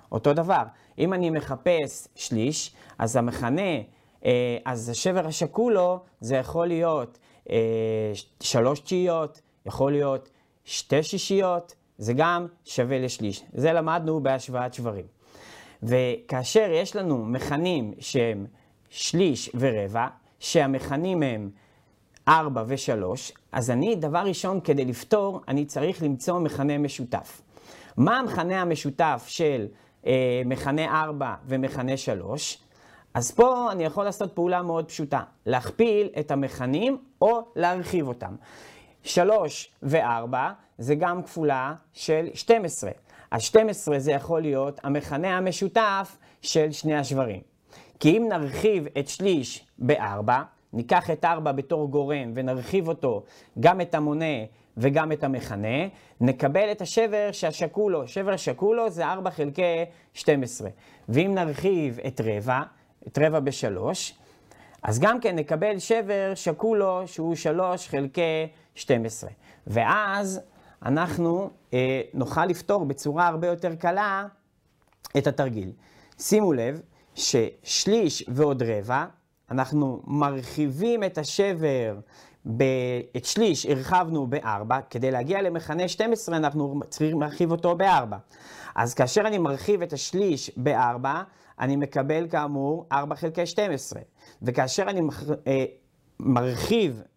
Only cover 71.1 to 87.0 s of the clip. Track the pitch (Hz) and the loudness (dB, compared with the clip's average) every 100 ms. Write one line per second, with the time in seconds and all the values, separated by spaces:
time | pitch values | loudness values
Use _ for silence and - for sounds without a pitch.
71.1 | - 170 170 196 - - 123 127 131 - | 0 0 0 -2 -10 -4 0 0 0 -4
72.1 | 135 117 156 180 170 - 202 147 135 147 | -4 -2 0 0 0 0 0 0 -4 -4
73.1 | 147 175 160 175 170 175 165 175 185 208 | 2 2 2 -2 -2 -4 -2 -2 0 0
74.1 | 196 202 _ _ _ _ _ _ _ - | -2 -6 _ _ _ _ _ _ _ -4
75.1 | - 139 139 135 110 92 - _ _ - | 0 0 0 -2 -2 -6 -10 _ _ -20
76.1 | - - 214 202 135 117 151 - _ _ | -10 2 4 4 2 0 -4 -12 _ _
77.1 | - - 131 110 - - - - 226 180 | -6 0 2 2 -2 -4 -2 2 4 2
78.1 | - - 127 147 131 117 107 101 127 175 | -2 -4 2 2 2 0 -2 0 -2 -2
79.1 | - _ _ - 127 131 151 139 123 - | -10 _ _ -6 -2 0 2 0 -2 -4
80.1 | 143 143 135 120 - 147 135 220 233 196 | 0 0 -2 -8 -2 -2 0 0 0 0
81.1 | 175 147 - 196 175 156 131 113 101 - | -4 -6 0 0 2 0 0 0 -4 -12
82.1 | - - _ - 113 131 131 127 123 120 | -20 -20 _ -6 2 2 2 0 -4 -4
83.1 | 123 - - 226 156 - 135 131 180 170 | -8 -4 2 2 2 0 0 2 2 2
84.1 | 160 131 143 113 101 110 131 - 123 131 | 0 0 -2 -2 -4 0 -2 -2 -2 0
85.1 | 131 127 196 196 170 165 156 185 - 220 | 0 0 0 0 -2 -4 -4 -2 0 0
86.1 | 226 - 165 151 147 143 139 - - | 0 0 0 0 0 -4 -4 -8 -2